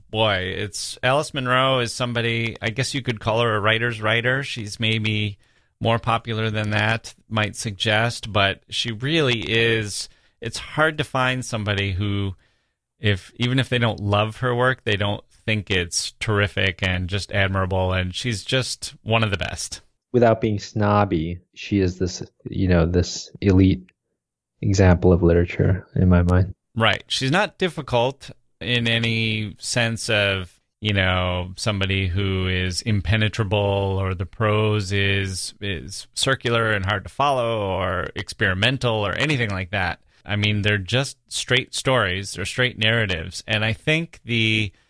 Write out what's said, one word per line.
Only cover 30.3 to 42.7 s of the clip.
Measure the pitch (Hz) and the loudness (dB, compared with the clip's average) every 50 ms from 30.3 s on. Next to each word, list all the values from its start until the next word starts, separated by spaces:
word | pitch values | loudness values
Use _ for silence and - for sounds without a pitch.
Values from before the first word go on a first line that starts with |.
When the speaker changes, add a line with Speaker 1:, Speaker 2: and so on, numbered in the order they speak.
| 98 95 90 85 _ _ _ _ _ _ | 2 0 -4 -8 _ _ _ _ _ _
Speaker 1:
you | - 107 104 | -2 0 2
know, | 98 95 92 92 92 90 90 90 90 90 90 92 | 2 2 2 2 2 0 0 -2 -2 -4 -6 -8
somebody | - - - 101 98 98 95 98 98 95 | -6 -4 -2 -2 0 0 0 0 0 0
who | 92 85 98 101 95 95 92 92 | 0 0 -2 -2 0 0 0 0
is | 92 92 92 92 92 87 - - | 0 0 0 -2 -2 -4 -4 -2
impenetrable | 117 107 101 90 - 110 110 107 107 - - 113 95 104 104 | 0 0 0 2 2 2 2 2 0 0 -2 -2 0 0 2
or | 101 101 98 98 98 98 95 95 98 95 95 | 2 2 2 0 0 0 0 0 -2 -2 -2
the | 90 98 | -4 -6
prose | 87 - - 113 107 104 107 107 107 107 107 101 92 101 | -6 -4 -2 0 2 2 2 2 2 0 0 -2 -2 0
is, | 101 98 98 98 98 98 95 95 92 - - - - | 0 2 2 2 0 -2 -2 -4 -6 -8 -10 -10 -10
is | 104 101 98 76 64 87 104 - - - - | -8 -6 -6 -6 -8 -10 -12 -14 -14 -12 -6
circular | - - 131 135 - - 123 117 113 117 110 | -2 0 0 0 0 0 0 0 2 2 2
and | 107 101 92 | 0 0 0
hard | 95 104 98 90 | -2 -2 -2 -4
to | 87 | -6
follow | - - 135 143 139 127 117 117 117 110 104 95 92 | -4 0 0 2 2 2 0 0 0 -2 -2 -2 -2
or | 92 92 92 92 90 - - - | -2 -2 -2 -2 -2 -4 -6 -6
experimental | - 104 - - - 110 98 92 95 104 123 135 127 - 123 113 110 104 | -10 -10 -8 -4 -2 0 0 2 2 2 0 0 0 0 0 0 0 0
or | 98 87 | -2 -2
anything | - 139 151 156 127 120 104 | -2 0 0 0 0 0 -2
like | 98 92 92 87 | -2 -4 -6 -4
that. | - 101 92 90 - - _ _ _ _ - | -2 -2 -2 -2 -4 -6 _ _ _ _ -8
I | - 101 | -6 -2
mean, | 104 104 104 107 104 95 | 0 0 2 2 2 2
they're | 107 104 101 | 0 0 0
just | 95 87 117 127 139 131 - _ _ | 0 -2 -2 -2 -2 -2 -6 _ _
straight | - - - - - 123 127 - - - | -12 -8 -6 -2 0 0 0 0 -2 -6
stories | - - 139 131 123 107 95 90 95 101 98 - - | -4 0 0 2 2 2 0 -2 -4 -6 -8 -8 -8
or | 92 | -8
straight | - - - 127 123 | -6 -2 -2 -2 -2